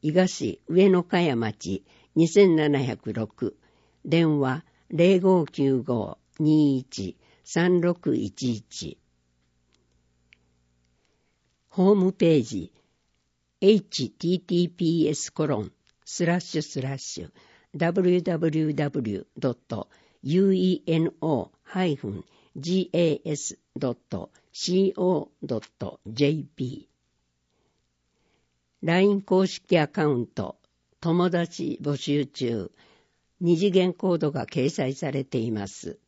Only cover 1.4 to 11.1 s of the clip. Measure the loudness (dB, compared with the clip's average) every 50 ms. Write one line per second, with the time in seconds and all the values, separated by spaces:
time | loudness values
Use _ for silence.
1.4 | -2 -4 -6 _ -8 -6 -6 -6 _ _ _ _ _ _ _ 2 2 4 6 6
2.4 | 6 6 6 4 4 2 2 0 0 -2 -4 -6 _ -8 -6 -6 -6 -6 _ _
3.4 | -6 -6 -6 _ _ _ _ _ _ _ _ _ _ -2 2 2 4 2 2 2
4.4 | 0 -2 -2 -4 -8 _ _ _ _ _ 0 2 4 4 4 4 4 4 4 4
5.4 | 2 -2 -2 0 0 2 2 0 0 -2 -4 -4 -4 -6 -10 _ _ _ _ _
6.4 | 2 4 4 4 4 4 2 0 -4 _ -12 -10 -10 -10 -10 _ _ _ _ _
7.4 | _ -6 -2 0 2 2 2 2 2 0 -2 -2 -2 -2 -2 -2 -4 -6 -8 -6
8.4 | -4 -4 -4 -4 -8 _ -16 -14 -12 -12 -14 _ _ _ _ _ _ _ _ _
9.4 | _ _ _ _ _ _ _ _ _ _ _ _ _ _ _ _ _ _ _ _
10.4 | _ _ _ _ _ _ _ _ _ _ _ _ _ _